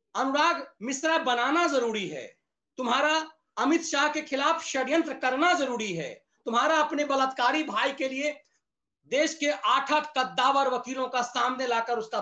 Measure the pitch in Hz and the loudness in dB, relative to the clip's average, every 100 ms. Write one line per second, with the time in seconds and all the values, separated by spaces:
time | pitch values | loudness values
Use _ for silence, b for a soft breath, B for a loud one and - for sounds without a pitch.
0 | _ 208 262 285 330 330 262 - 226 262 | _ -4 0 2 2 0 -6 -10 -8 -2
1 | 320 330 262 240 254 320 339 277 233 214 | 0 0 2 0 2 2 2 2 0 -2
2 | 175 147 110 - _ _ _ - 247 254 | -6 -8 -12 -18 _ _ _ -6 0 2
3 | 302 320 320 - _ - 269 330 - 285 | 2 0 -2 -12 _ -2 2 2 0 0
4 | 294 302 302 269 294 330 - 269 254 330 | 0 0 -4 0 0 0 -2 -4 0 0
5 | 320 - 254 254 349 349 262 240 214 165 | 0 -2 0 2 4 2 0 -2 -4 -4
6 | 135 104 _ _ - 233 294 320 302 294 | -6 -10 _ _ -2 2 4 2 2 0
7 | 294 277 262 - 247 311 302 208 277 269 | 0 0 0 2 0 0 -2 -2 -2 -2
8 | 262 262 294 294 _ _ _ _ _ _ | -4 -2 -4 -6 _ _ _ _ _ _
9 | _ 262 320 - 294 - 208 262 269 302 | _ 0 0 0 -2 0 2 0 2 0
10 | 294 262 254 - 262 269 269 247 247 262 | 0 -2 -2 0 2 4 2 -2 -4 -6
11 | 254 254 233 247 240 254 247 226 226 233 | -4 -2 -2 -2 -2 -2 -2 -2 0 -4
12 | 220 214 | -4 -6